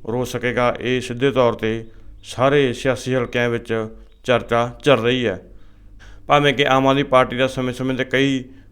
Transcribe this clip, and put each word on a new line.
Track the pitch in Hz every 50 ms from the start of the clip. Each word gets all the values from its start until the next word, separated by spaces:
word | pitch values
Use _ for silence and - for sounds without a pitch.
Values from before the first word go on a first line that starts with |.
| - -
ਰੋਕ | 110 123 127
ਸਕੇਗਾ। | 120 123 120 117 123 117 117 123 123 - -
ਇਹ | - 120 127 127
ਸਿੱਧੇ | 123 - 120 120 123 139 120
ਤੌਰ | 131 127 117 110
'ਤੇ | - - 110 110 113 - - - - - - - - -
ਸਾਰੇ | - - - 127 135 139 147 139 127 117
ਸਿਆਸੀ | 120 - 135 123 113 - 123 127
ਹਲਕਿਆਂ | 131 120 113 - 123 120 120
ਵਿੱਚ | 117 117 117 - 113 113 110 110 110 - - - - - -
ਚਰਚਾ | - 123 113 - - 117 117 117 120 123 - -
ਚੱਲ | 143 135 113
ਰਹੀ | 110 120 127 127 123
ਹੈ। | 110 92 92 - - - - - - - - - - - - - - - - - -
ਭਾਵੇਂ | 139 147 143 143 139
ਕਿ | 117 143 131
ਆਮ | 131 131 135
ਆਦਮੀ | 135 135 139 139
ਪਾਰਟੀ | 139 131 127 127 113 117
ਦਾ | 120 131 131
ਸਮੇਂ-ਸਮੇਂ | 131 135 127 127 120 - 131 131 131
'ਤੇ | 120 131
ਕਈ | 131 - 131 135 139 135 131 123 - - - - -